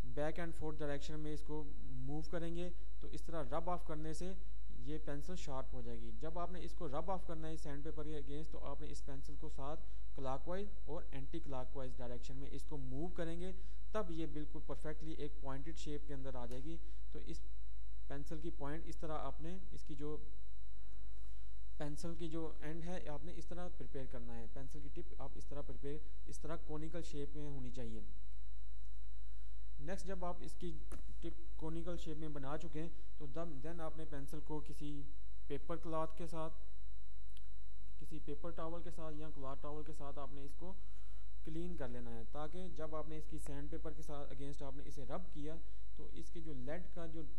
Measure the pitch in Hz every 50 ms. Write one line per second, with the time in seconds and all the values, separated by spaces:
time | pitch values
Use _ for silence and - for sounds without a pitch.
0 | - 127 - 143 147 156 160 175 175 165 156 - 156 156 156 147 151 147 143 143
1 | 147 - 156 156 151 151 151 147 - - 151 156 151 143 147 - 147 139 131 127
2 | 131 135 147 156 151 - - 170 165 170 170 170 175 180 175 - - - - -
3 | - - - 156 - - 160 165 143 123 139 160 165 170 180 170 - - 160 156
4 | 156 160 160 151 170 185 190 185 - - - - - - - 131 127 135 151 156
5 | 147 147 143 143 143 - 185 175 - 160 135 131 131 - - 127 117 117 117 117
6 | 113 113 110 - 135 156 165 175 170 170 180 175 170 170 - - 180 151 127 151
7 | 165 175 190 180 - - 170 160 160 160 160 156 - 156 143 143 151 160 151 156
8 | 151 151 156 151 143 139 143 147 160 160 - 151 139 139 143 143 151 147 143 -
9 | - - 139 139 139 147 151 147 156 156 147 - 139 139 156 160 - - - -
10 | - - - - 135 131 131 139 - 160 175 190 208 202 - - - - 143 175
11 | 170 - - 139 135 127 - 165 - 147 135 131 127 127 - 139 131 131 127 -
12 | 123 120 123 120 120 - 139 135 143 131 - 139 - - 156 147 131 127 131 135
13 | 160 185 185 - 170 165 165 170 175 185 185 - - - - - - - - 214
14 | 208 175 165 160 165 156 143 151 151 147 - 156 - - 143 - - 156 156 151
15 | 151 160 160 - 147 147 - - - 135 135 139 143 160 160 - - 156 147 147
16 | 143 - 147 135 135 135 127 127 120 120 120 127 135 156 165 165 - - - -
17 | - - - 151 - - 165 - - - - - - - - - - - - -
18 | - - 139 143 147 - 170 156 151 170 156 - 139 139 147 165 170 170 160 -
19 | - 156 156 151 151 139 135 - 151 165 180 190 185 - - - - - 156 143
20 | 147 147 151 151 - - - - - - - - - - - - - - - -
21 | - - - - - - - - - - - - - - - - 151 147 147 147
22 | - 170 170 160 175 165 151 165 160 156 - - - 151 160 170 160 170 180 180
23 | - 147 147 143 147 165 175 - 160 - 175 170 180 180 - - 147 - - 143
24 | 131 127 - 127 117 120 117 117 113 110 - 135 135 135 - 151 147 143 - -
25 | 170 - 151 - 131 135 - - - - 143 143 143 143 143 123 131 143 147 156
26 | 151 - - - - - 151 - - 151 165 160 - - 151 151 156 160 160 175
27 | 160 - - 147 143 143 147 151 147 147 143 135 127 123 120 127 123 113 110 110
28 | 101 - - - - - - - - - - - - - - - - - - -
29 | - - - - - - - - - - - - - - - - 139 151 190 185
30 | - 175 190 180 175 175 175 175 - 151 - - 180 175 160 151 - - - -
31 | - - - - - 170 160 - - - - - 160 160 160 165 165 170 175 170
32 | - 160 156 151 160 156 151 143 135 135 143 165 180 165 147 151 160 175 - -
33 | - - - - 156 139 127 156 170 175 151 135 127 156 175 170 160 160 156 156
34 | 160 151 147 139 139 139 - 156 151 - 156 151 147 - 151 - 151 147 147 143
35 | 143 143 - - - - - - - - 147 139 - - 170 160 - 170 160 160
36 | 160 156 - - 180 156 165 160 160 160 160 - - - - - - - - -
37 | - - - - - - - - - - - - - - - - - - - -
38 | 156 - 165 147 - - 143 143 - 175 165 170 165 160 170 170 160 165 156 -
39 | 160 156 156 151 156 156 147 147 135 131 139 139 - 147 147 151 151 151 156 147
40 | 147 143 139 143 143 139 143 143 139 147 - - 165 180 190 - - - - -
41 | - - - - - - - - - 160 156 160 175 180 175 151 143 123 120 123
42 | 120 120 117 113 113 - - 147 151 156 156 180 185 180 - 139 156 156 156 156
43 | 151 151 156 156 151 - 165 151 - - 147 143 147 147 156 160 - 165 151 -
44 | 156 - 151 143 143 139 139 135 139 143 143 - 147 139 135 139 143 147 147 143
45 | 135 117 139 185 185 180 - 151 143 151 160 170 - - - - - - - -
46 | 156 151 - 160 160 - - 175 160 160 151 131 123 131 151 180 180 - - 175
47 | 165 165 151 165 160 - -